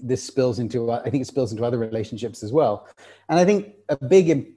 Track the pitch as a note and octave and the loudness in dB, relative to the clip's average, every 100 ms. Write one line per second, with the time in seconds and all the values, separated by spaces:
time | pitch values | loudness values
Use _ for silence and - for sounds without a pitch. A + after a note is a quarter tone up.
0 | A#2+ B2+ - - B2+ A#2 A2+ A#2+ A#2 A#2 | -4 -4 -4 -2 0 0 -4 -4 -2 -4
1 | - C#3 - - A#2+ G#2+ A#2+ A#2+ A2+ A2 | -4 -6 -4 -4 -4 -2 -2 -2 -4 -4
2 | G2+ G#2+ A2+ A2 G#2+ D3 B2+ G#2 - - | -6 -8 -10 -8 -2 2 2 0 -8 -20
3 | - - - E3 F3+ G3+ G3 - - D3 | -20 -16 -2 2 4 2 -2 -10 -6 -4
4 | C3 F#3+ E3 C#3+ - | 4 6 6 2 0